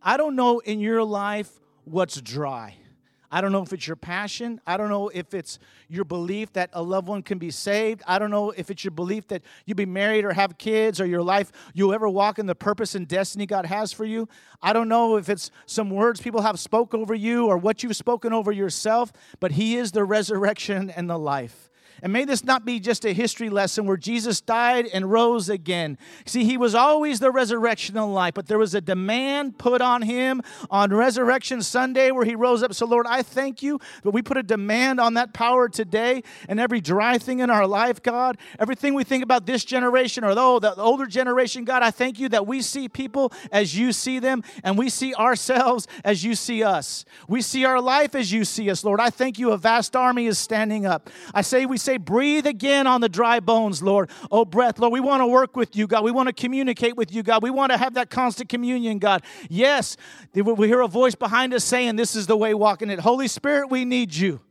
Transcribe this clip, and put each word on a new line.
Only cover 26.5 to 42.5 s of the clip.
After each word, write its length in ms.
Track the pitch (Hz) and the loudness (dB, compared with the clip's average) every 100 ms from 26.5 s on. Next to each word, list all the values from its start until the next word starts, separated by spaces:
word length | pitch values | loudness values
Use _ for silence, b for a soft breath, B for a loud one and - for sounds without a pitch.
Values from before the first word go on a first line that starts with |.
| 254 | 2
was 180 | 240 | 2
always 460 | 214 269 302 302 240 | 4 4 4 2 2
the 120 | 262 | 2
resurrectional 800 | 254 233 233 226 214 - 208 214 | 2 0 0 0 -2 -4 -4 -2
life, 220 | 196 175 | 0 -2
but 120 | 185 170 | -2 -2
there 120 | 214 | 0
was 160 | 214 | 0
a 60 | 196 | -2
demand 760 | 165 185 190 233 269 285 277 208 | -2 -4 -2 -2 -2 -4 -6 -2
put 220 | 247 247 | 0 2
on 220 | 247 247 | 2 0
him 400 | 220 247 262 262 - B B | 0 -2 -2 -2 -6 B B
on 220 | 196 202 | 2 2
Resurrection 720 | 202 254 233 240 254 - 254 | 4 2 2 2 0 -2 -6
Sunday 480 | 190 247 262 262 262 | -2 -2 0 2 2
where 140 | 262 | 2
he 100 | 226 | 0
rose 280 | 226 247 240 | 0 2 2
up. 120 | 240 | 0
So, 120 | 185 233 | -2 0
Lord, 200 | 240 240 | 0 2
I 140 | 247 | -2
thank 400 | 254 247 269 240 | -2 -4 -4 -4
you 180 | 277 285 B B | -6 -6 B B
that 80 | 202 | -2
we 120 | 208 | -2
put 140 | 220 269 | 0 -4
a 60 | |
demand 580 | 208 220 202 220 262 254 | 0 -2 0 0 2 2
on 140 | 233 | 2
that 180 | 233 247 | 2 -2
power 360 | - 233 254 247 | -2 2 4 2
today, 540 | 180 208 208 233 254 - B B | 0 -2 0 0 0 -4 B B
and 120 | 202 | -2
every 200 | 233 233 | 0 0
dry 380 | 151 185 220 247 | 0 2 2 2
thing 220 | - 254 | 0 -2
in 100 | 247 | 2
our 160 | 220 196 | 2 2
life, 360 | 202 240 233 | 2 0 0
God, 360 | - 240 254 240 B B | -2 0 -2 -2 B B
everything 360 | 220 262 285 | -4 0 0
we 100 | 277 | 0
think 200 | 254 262 | 0 -2
about 220 | 254 247 175 | 2 0 2
this 180 | 254 | -2
generation 600 | - 254 247 254 254 - | -2 0 2 2 2 0
or, 100 | 214 202 | 0 4
oh, 220 | 254 247 | 6 6
the 160 | 208 | 2
older 320 | 185 220 247 269 | 2 2 2 0
generation, 580 | 202 254 247 254 254 | -2 2 2 0 -2
God, 180 | 240 254 | -2 2
I 80 | 233 | 2
thank 280 | - 254 214 | 2 -4 -2
you 100 | 262 | 0
that 160 | 220 | 0
we 160 | 202 | 0